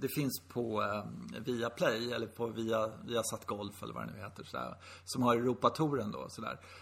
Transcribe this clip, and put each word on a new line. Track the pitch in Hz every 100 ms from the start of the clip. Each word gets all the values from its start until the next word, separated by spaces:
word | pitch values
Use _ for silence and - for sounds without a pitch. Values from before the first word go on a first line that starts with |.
det | 131 151
finns | 139 - -
på, | 120 117 107
eh, | 104 104 107 113 117 120
Viaplay, | 110 120 117 - 160 113 120
eller | 117 110
på | - 117
Via-, | 113 113 110 110 110 -
Viasat | 117 110 110 -
Golf | 104 104 -
eller | 110
vad | 113 113
det |
nu | 101
heter, | 101 -
sådär, | - 64 62 - - - -
som | 131
har | 123 117
Europatouren | 123 120 120 - 156 139 104
då, | - -
sådär. | - 113 - - -